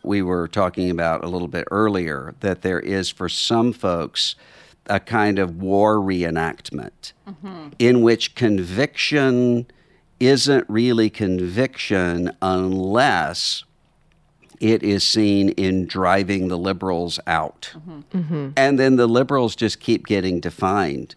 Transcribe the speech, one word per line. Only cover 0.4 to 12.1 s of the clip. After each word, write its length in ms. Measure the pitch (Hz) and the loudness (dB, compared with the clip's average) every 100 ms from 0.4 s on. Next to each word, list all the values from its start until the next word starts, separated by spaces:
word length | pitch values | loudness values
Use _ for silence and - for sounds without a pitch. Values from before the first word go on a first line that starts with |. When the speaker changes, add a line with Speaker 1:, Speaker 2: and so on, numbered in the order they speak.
| 85 | -2
Speaker 1:
talking 440 | - 92 92 90 | 0 -2 0 -2
about 340 | 85 82 80 85 | 0 -2 -2 -4
a 40 | |
little 200 | 90 87 | -6 -6
bit 160 | 87 - | -6 -4
earlier, 640 | 101 110 98 82 71 71 - | 0 0 0 -2 -6 -10 -6
that 220 | 101 90 | -4 -2
there 160 | 95 87 | -2 -2
is, 300 | - 95 90 | -2 -4 -4
for 180 | - 87 | -6 -6
some 440 | - - 117 120 | -4 0 2 2
folks, 640 | 117 98 85 73 - - - - - - _ - | 0 -2 -2 -4 -4 -6 -6 -14 -20 -20 _ -4
a 140 | 101 | -4
kind 380 | - 113 104 98 | -2 0 2 2
of 180 | 92 85 | -2 -4
war 400 | 92 98 107 107 | 0 2 4 2
reenactment 1160 | 95 92 85 82 80 - - 71 - - - - - | 0 -2 -2 -2 -4 -6 -12 -12 -12 -16 -20 -20 -20
Speaker 2:
Mm-hmm. 420 | 190 190 180 151 - | -18 -16 -16 -14 0
Speaker 1:
in 240 | 120 123 | 4 6
which 320 | 117 113 - - | 6 4 0 0
conviction 1300 | 120 98 87 95 147 - - 151 135 123 123 120 123 _ _ _ _ - | 0 2 -2 -2 -4 -2 -2 2 2 2 2 0 -2 _ _ _ _ 0
isn't 460 | 127 135 139 135 - | 2 4 4 2 2
really 400 | 107 123 113 110 | 0 2 4 2
conviction 1200 | - 101 92 90 98 - - - 98 90 | 0 -2 -2 -2 -2 -4 -4 -2 0 0